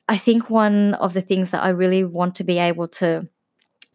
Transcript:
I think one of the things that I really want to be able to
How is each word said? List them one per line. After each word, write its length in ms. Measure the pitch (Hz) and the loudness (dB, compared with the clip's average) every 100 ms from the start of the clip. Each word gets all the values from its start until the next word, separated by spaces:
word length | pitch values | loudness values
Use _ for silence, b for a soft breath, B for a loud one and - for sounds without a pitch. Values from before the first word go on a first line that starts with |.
| - | -4
I 80 | 202 | -2
think 340 | 240 233 233 | 0 0 2
one 440 | 220 214 208 202 | 2 4 4 2
of 200 | - 190 | 2 -2
the 80 | 185 | -2
things 280 | 185 185 185 | -2 -2 0
that 120 | - | -2
I 80 | 185 | 0
really 340 | 180 185 185 | 2 2 2
want 300 | 180 170 180 180 | 0 -2 -2 -2
to 80 | |
be 140 | 180 175 | -2 0
able 300 | 175 170 165 | 0 -2 -6
to 400 | - 170 160 175 _ _ _ _ - - | -2 -2 -2 -6 _ _ _ _ -20 -8